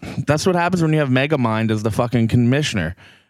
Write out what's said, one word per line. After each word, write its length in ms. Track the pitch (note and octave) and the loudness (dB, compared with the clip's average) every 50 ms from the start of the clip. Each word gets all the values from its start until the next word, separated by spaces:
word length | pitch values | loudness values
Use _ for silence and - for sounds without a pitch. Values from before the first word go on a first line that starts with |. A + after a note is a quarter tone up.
| - - - - - | -14 -10 -8 -4 -2
That's 200 | - D3 D#3 - | 0 0 0 0
what 80 | F#3+ F3 | 0 0
happens 240 | F3 E3+ F3 F#3 F3 D#3+ | 0 0 0 0 0 0
when 100 | D#3 D#3 | 2 2
you 60 | D#3 | 2
have 80 | D3 C3 | 2 2
Megamind 600 | B2+ C3 C#3 D3+ D#3 C3+ B2 A2+ A2 A2 A2+ A2 | 2 2 2 0 0 0 0 0 0 0 0 0
as 120 | A2 G#2+ G#2+ | 0 -2 -2
the 80 | A#2 | -2
fucking 380 | G2 - B2 A#2 - A#2+ A2+ A2 | -2 -2 -2 0 0 0 0 2
commissioner. 680 | - B2 A#2+ A#2+ C3 D3 D3+ - - G2+ D#2+ D#2+ F2+ - - - - _ _ _ | 2 2 2 2 2 0 0 -2 -2 -4 -4 -4 -6 -10 -18 -20 -20 _ _ _